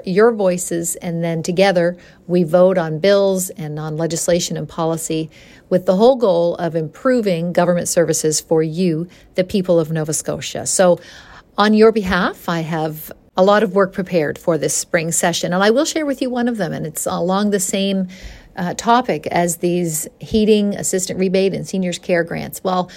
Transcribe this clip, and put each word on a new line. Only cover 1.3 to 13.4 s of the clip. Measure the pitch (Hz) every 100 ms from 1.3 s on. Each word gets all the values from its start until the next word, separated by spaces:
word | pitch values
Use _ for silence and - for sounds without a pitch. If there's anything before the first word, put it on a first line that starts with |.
| 165
together | 160 180 196 175 170 175 - - -
we | 180
vote | 170 180 185 185
on | 160 156
bills | 196 202 196 190 185
and | - 151 151
on | 156 156
legislation | 165 165 - 175 - 156
and | 151
policy | - 165 165 - 160 160 - - - -
with | 185 185
the | 185
whole | 233 269
goal | 220 170 170 170
of | 170 165
improving | 156 - 262 254 208 165 170
government | 175 175 175 -
services | - 160 156 156 151
for | - 160
you, | 160 160 185 156 175 - -
the | -
people | 185 202 185 170
of | 156
Nova | 160 151
Scotia. | 156 - 151 - - 113
So | - 180 170 - - - - - -
on | 208
your | 214 220
behalf, | 220 185 185 190 - -
I | 170
have | 156 165 160 156 - - _
a | -